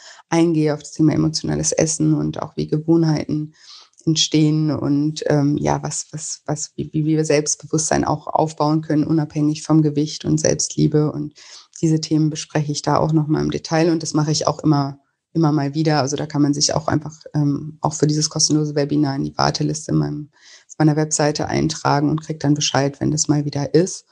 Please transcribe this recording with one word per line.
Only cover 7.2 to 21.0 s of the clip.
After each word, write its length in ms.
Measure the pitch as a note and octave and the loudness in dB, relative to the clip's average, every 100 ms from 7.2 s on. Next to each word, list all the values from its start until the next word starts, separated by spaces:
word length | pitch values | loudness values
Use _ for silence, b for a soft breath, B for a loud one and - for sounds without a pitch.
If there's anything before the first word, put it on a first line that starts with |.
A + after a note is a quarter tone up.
Selbstbewusstsein 800 | D#3 D3 D3 - - D#3 - C#3+ | 2 2 2 -6 -4 -4 0 0
auch 220 | - D3+ - | 0 -2 -2
aufbauen 540 | - D#3 D#3+ D3+ D#3 | -2 -2 0 0 0
können, 220 | D#3 D3+ | 0 0
unabhängig 580 | C#3+ D#3+ D3+ D#3 D3 D#3 | 2 0 0 -2 -2 -2
vom 200 | - D#3+ | 2 4
Gewicht 420 | D3+ C#3+ D#3 - | 4 0 -2 -4
und 140 | D3+ D#3 | -2 2
Selbstliebe. 720 | D#3 D#3+ - - D3+ D3+ D3+ | 2 0 -2 0 2 2 0
Und 220 | D3 D3+ B B B B - | -2 -8 B B B B -4
diese 180 | E3 D#3 | 0 0
Themen 300 | D#3 D#3 D#3 | 0 0 0
bespreche 420 | D#3 - D#3 D3 | -2 -6 -4 -4
ich 100 | D3 | -4
da 160 | - D3 | 0 2
auch 140 | D3+ | 4
nochmal 300 | D#3 D3+ D3+ | 2 2 0
im 80 | D3 | 0
Detail 400 | - - D#3+ E3+ | -4 -2 0 2
und 120 | E3 | 0
das 120 | D#3 | -2
mache 160 | D#3+ D3+ | -2 0
ich 160 | D3+ - | 0 0
auch 140 | D3+ | 0
immer, 400 | D3+ C#3+ C#3 C#3 _ _ _ | 2 2 0 -8 _ _ _
immer 200 | D#3+ D#3+ | 0 2
mal 220 | D3 C#3 | 2 0
wieder. 260 | C#3+ D#3+ D3+ | 0 2 2
Also 160 | C3+ C#3+ | 0 -2
da 100 | D3+ | -4
kann 140 | D3 | 0
man 120 | C#3+ | 2
sich 200 | C#3+ C#3+ | 2 0
auch 140 | - - | 0 0
einfach, 280 | D#3 D3+ D#3 - | -2 -2 -14 -6
ähm, 440 | D3+ C#3+ C#3 D#3 D#3 | -2 0 -2 -6 -6
auch 140 | D3+ | -6
für 120 | D#3 D3+ | 0 0
dieses 240 | D3+ D3 | 0 -2
kostenlose 440 | D#3+ - D3+ D3+ | -2 0 2 0
Webinar 420 | D3 C#3+ D3 C#3+ C3+ | -2 0 0 0 0
in 80 | |
die 120 | D3 - | -4 0
Warteliste 560 | C#3+ D3+ D3+ D#3 - | 0 0 -4 -4 -2
in 60 | - | 0
meinem, 320 | D3 D3 D3+ B B B B | 0 -4 -10 B B B B
auf 100 | - | 2
meiner 180 | D#3 | 2
Webseite 500 | D3+ | 4